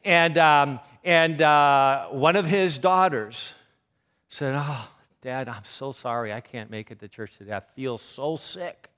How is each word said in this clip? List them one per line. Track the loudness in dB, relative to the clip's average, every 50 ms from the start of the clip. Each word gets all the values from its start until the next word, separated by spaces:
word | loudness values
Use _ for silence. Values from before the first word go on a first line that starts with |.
| _
and, | 4 4 4 4 4 4
um, | 4 6 6 6 6 4 2 -2 -10 -14 _ -20 _ -2
and, | 2 4 4 4 2 2 2
uh, | 4 6 6 6 6 6 4 4 4 2 2 0 -4
one | -8 -4 2 2 2 2
of | 2 0
his | 0 0 0 0 -2 -2
daughters | -2 0 2 2 4 2 2 0 -4 -6 -8 -12 -14 -14 -14 -16 _ _ _ _ _ _ _ _ _ _ _ _ _ _
said, | _ -10 -6 -6 -4 -4
"Oh, | -4 -4 -6 -8 -10 -12 -16 _ _ _ _ _ _
Dad, | -12 -10 -8 -8 -8
I'm | -10 -12 -14 -16
so | -18 -16 -14 -14 -14
sorry. | -14 -10 -8 -6 -6 -6 -6 -6 -8
I | -10
can't | -12 _ -14 -14 -14 -12
make | -14 -14 -14 _
it | -20 _
to | -20
church | -20 _ -14 -14 -14 -14
today. | _ -12 -10 -10
I | -10
feel | -10 _ _ -8 -8 -8 -8
so | -8 -12 -18 -14 -8 -8 -8 -8
sick. | -8 -10 -14 -12 -12 -12 -12 -14 _ -20 _ _